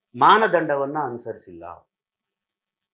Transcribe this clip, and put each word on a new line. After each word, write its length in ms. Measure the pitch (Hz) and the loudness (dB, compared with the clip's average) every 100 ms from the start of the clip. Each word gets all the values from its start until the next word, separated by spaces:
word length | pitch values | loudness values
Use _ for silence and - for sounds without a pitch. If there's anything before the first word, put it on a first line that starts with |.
| _ 123 | _ 2
ಮಾನದಂಡವನ್ನ 840 | 151 214 214 170 151 143 135 156 | 6 6 4 0 0 -4 -4 -6
ಅನುಸರಿಸಿಲ್ಲ. 600 | 135 120 117 101 - 85 85 85 _ _ _ _ _ _ _ _ _ _ _ | -8 -10 -12 -14 -16 -18 -18 -20 _ _ _ _ _ _ _ _ _ _ _